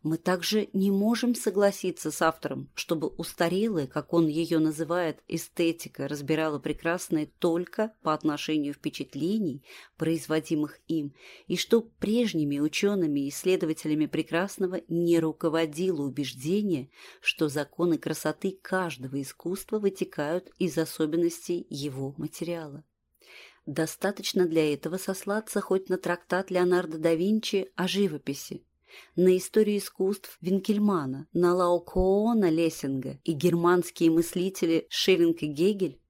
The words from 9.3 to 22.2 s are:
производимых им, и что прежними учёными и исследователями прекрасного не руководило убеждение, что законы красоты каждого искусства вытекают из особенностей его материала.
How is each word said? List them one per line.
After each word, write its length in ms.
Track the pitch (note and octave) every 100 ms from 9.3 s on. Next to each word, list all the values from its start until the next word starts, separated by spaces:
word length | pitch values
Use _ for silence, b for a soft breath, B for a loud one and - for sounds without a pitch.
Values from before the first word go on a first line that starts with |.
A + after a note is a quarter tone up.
| A3 F#3 C3+ B B B _
производимых 840 | D#3+ E3 - D#3+ D#3 D#3+ D3+ - _
им, 260 | D#3+ C#3+ B B B B
и 80 | F3
что 240 | - A#3
прежними 800 | A3+ _ G3 A#3 A3+ E3 D3 C#3+
учёными 640 | D3+ - G3+ G3+ D#3+ C#3+ C#3
и 40 |
исследователями 760 | - F#3 F#3 E3+ D#3+ D#3 D3+ D3+
прекрасного 760 | D3+ D#3 E3 G3 - F#3 F#3 -
не 320 | E3+ E3+ E3+
руководило 840 | D#3+ D3+ E3 D#3+ D#3+ D3 F#3 D#3+
убеждение, 840 | C#3+ B2+ C3 B2 C#3 G3 G#3 D3+ - B B B
что 280 | - - D#3
законы 500 | C#3 C#3+ - F3 D#3+
красоты 580 | - D#3 D#3 D3+ G3 F#3+
каждого 580 | - F#3+ F3 B2+ B2+ C#3
искусства 600 | C3+ - E3 F#3+ - G#3+
вытекают 720 | G3+ F#3+ F3+ - D3 F3 - _
из 180 | F#3 D#3
особенностей 880 | D#3+ - D#3 E3 E3+ E3+ - F3 -
его 460 | C#3 C#3+ C3 C3+
материала. 680 | C#3